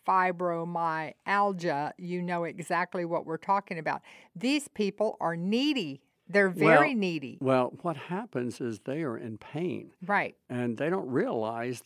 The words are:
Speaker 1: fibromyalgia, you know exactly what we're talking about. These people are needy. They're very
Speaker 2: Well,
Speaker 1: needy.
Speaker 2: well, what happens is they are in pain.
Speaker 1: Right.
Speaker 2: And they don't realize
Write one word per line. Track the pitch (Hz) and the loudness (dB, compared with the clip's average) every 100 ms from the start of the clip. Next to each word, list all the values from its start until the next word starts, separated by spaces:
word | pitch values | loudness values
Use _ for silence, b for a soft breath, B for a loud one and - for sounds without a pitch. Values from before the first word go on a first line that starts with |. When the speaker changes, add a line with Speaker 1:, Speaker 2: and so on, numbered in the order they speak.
| - | 2
Speaker 1:
fibromyalgia, | 190 185 175 180 170 170 170 165 160 156 - - 202 202 190 170 143 147 - | 4 4 2 -2 -2 -2 -2 0 -2 -6 -8 0 2 2 2 -2 0 -2 -6
you | 180 180 | -6 -4
know | 175 175 | -2 -4
exactly | 165 - 156 170 180 185 170 | -4 -8 -2 0 0 -2 -2
what | 165 - | -2 -2
we're | 160 | -6
talking | - 196 - 170 | 0 0 0 -6
about. | 151 139 B B B 170 | -4 -4 B B B -4
These | 240 294 - | 0 0 -2
people | - 202 202 214 - | -2 -2 0 -2 0
are | 165 170 | -4 -2
needy. | 180 226 294 269 160 135 _ _ - | 0 2 2 0 -2 -8 _ _ 0
They're | 196 196 | 4 4
very | 170 151 156 294 | 4 8 8 8
Speaker 2:
Well, | 247 | 4
Speaker 1:
needy. | 185 165 135 - | 0 -2 -6 -2
Speaker 2:
well, | 131 131 123 - | 4 4 4 -2
what | 175 143 | -6 -6
happens | - 180 233 127 123 - | -6 -6 -4 -4 -4 -4
is | 123 107 | -6 -6
they | - 143 | -6 -4
are | 156 117 | -4 -6
in | 120 110 | -8 -12
pain. | - 147 175 107 - - 180 | -10 -6 -4 -6 -10 -12 -2
Speaker 1:
Right. | 202 131 - - | 0 -2 -8 -8
Speaker 2:
And | 123 120 110 | -4 -2 -2
they | 147 | -2
don't | 190 156 | -2 0
realize | 127 254 131 110 117 120 120 | 0 0 -2 -2 -4 -6 -6